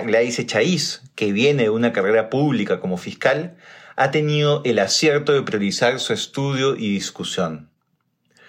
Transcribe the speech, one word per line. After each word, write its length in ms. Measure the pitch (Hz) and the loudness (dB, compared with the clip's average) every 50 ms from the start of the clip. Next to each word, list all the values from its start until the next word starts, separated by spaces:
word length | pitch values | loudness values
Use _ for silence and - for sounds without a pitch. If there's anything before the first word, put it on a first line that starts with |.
| 123 | 0
Gladys 340 | 113 107 113 123 123 120 | 2 2 2 2 2 -2
Echaíz, 640 | - 117 - - 104 117 175 185 147 - - - - - - _ | -4 -4 -2 0 2 2 2 2 0 -2 -4 -8 -10 -16 -14 _
que 160 | - 110 101 | -4 -2 0
viene 320 | 98 104 127 147 147 135 113 | 2 2 2 2 4 4 2
de 60 | 107 | 2
una 200 | 107 113 120 117 | 2 2 0 0
carrera 380 | 117 104 95 101 110 110 110 - | 0 0 0 2 2 2 2 0
pública 500 | 131 135 147 147 127 107 101 - - - | 0 0 2 2 2 0 0 -2 -2 -2
como 180 | - 92 92 | -2 -4 -6
fiscal, 600 | 87 - 104 - - - 131 139 151 175 175 - - - - - - - - - | -6 -6 -10 -6 -2 0 0 0 0 -4 -8 -12 -18 -20 -20 -20 -20 -20 -8 -2
ha 160 | - 135 139 | 0 0 0
tenido 500 | 143 156 151 151 147 151 147 147 147 143 - | 2 0 0 0 2 2 2 2 2 2 0
el 140 | 127 113 | 0 2
acierto 560 | 104 98 95 - - - 156 143 143 143 151 143 | 2 2 2 2 2 2 2 2 2 2 2 2
de 80 | 135 | 2
priorizar 580 | 113 - 110 104 101 98 - - 123 120 135 127 | 0 0 -2 -2 -2 -2 0 0 0 0 0 0
su 140 | - - 113 | -2 -4 -4
estudio 640 | 104 - - - 139 139 139 135 131 135 135 127 | -4 -6 -6 -6 -4 -4 -2 -2 0 0 0 -2
y 140 | - 113 104 101 | -2 -2 -2 -2
discusión. 760 | 95 90 - - - 87 - - 95 87 82 78 78 78 - _ _ _ _ _ _ _ _ _ _ _ _ _ _ - | -2 -4 -6 -8 -10 -10 -6 -4 -4 -4 -4 -6 -10 -14 -20 _ _ _ _ _ _ _ _ _ _ _ _ _ _ -20